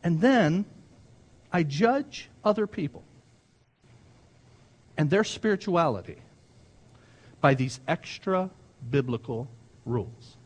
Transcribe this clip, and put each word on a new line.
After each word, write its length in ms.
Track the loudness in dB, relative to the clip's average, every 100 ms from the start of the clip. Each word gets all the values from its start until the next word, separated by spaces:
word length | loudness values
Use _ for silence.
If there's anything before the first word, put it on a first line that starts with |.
And 160 | 0 2
then 460 | 4 6 4 2 -4 -14 -20 -20 -20 -20 -20 -20 _
I 120 | -2
judge 640 | 0 2 2 2 -4 -14 -20 -4
other 220 | -2 0 -2
people 360 | -4 -8 -8 -20 -20 _ _ _ _ _ _ _ -20 -20 -20 _ _ _ -20 _ _ _ -4
and 100 | 2
their 160 | 2
spirituality 920 | 0 -2 -2 0 0 2 2 -2 -8 -18 -20 _ _ -20 -20 _ -20 -20 _ -20 -20 2
by 140 | 2
these 260 | 4 0 -4 -6
extra 640 | -6 -6 -10 -2 0 -2 -8 -20 _ -2
biblical 580 | -2 0 -6 -6 -8 -8 -16 -20 -14 -4
rules. 500 | -4 -4 -12 -20 -20